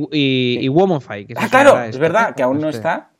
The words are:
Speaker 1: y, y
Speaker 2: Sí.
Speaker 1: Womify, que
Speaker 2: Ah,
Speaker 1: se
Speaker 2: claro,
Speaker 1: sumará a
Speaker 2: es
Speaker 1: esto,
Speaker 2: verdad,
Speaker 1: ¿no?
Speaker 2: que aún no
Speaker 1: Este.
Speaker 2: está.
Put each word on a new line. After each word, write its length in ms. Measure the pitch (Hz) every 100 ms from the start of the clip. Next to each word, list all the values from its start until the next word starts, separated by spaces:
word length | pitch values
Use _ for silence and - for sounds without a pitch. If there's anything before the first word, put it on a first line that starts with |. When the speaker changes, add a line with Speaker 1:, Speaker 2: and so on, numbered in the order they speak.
| 147
Speaker 1:
y, 460 | 151 139 131 123 123
y 20 |
Speaker 2:
Sí. 80 | 135
Speaker 1:
Womify, 560 | 151 196 156 - 104
que 80 | 101 117
Speaker 2:
Ah, 60 |
Speaker 1:
se 40 | 226
Speaker 2:
claro, 220 | 254 285
Speaker 1:
sumará 140 | 156
a 40 | 117
Speaker 2:
es 60 |
Speaker 1:
esto, 80 | 123
Speaker 2:
verdad, 260 | 160 196 220
Speaker 1:
¿no? 60 | 127
Speaker 2:
que 60 |
aún 180 | 127 143
no 80 | 156
Speaker 1:
Este. 80 | 120
Speaker 2:
está. 280 | 160 220 - _